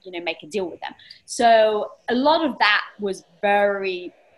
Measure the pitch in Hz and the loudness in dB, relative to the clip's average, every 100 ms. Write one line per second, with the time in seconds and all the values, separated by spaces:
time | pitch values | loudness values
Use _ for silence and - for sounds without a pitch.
0 | 190 175 170 165 156 196 180 165 - - | -14 -10 -8 -8 -8 -8 -8 -10 -14 -16
1 | - - - - 233 226 220 214 - - | -20 -20 -12 0 4 6 4 0 -6 -10
2 | - 240 285 330 320 220 208 208 - - | -6 0 2 2 0 0 2 2 -2 -8
3 | 202 190 - _ 208 202 202 202 190 180 | -8 -8 -14 _ 0 2 2 0 -4 -6
4 | 175 - _ | -10 -18 _